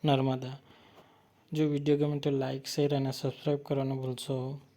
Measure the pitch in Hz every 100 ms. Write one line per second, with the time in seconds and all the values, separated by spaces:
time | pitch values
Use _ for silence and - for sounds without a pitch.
0 | 156 135 135 131 127 135 - - - -
1 | - _ _ _ _ 156 156 143 143 147
2 | 147 147 143 139 131 135 - - 143 143
3 | 135 127 135 - - 143 - 139 135 135
4 | 131 123 - 135 131 143 -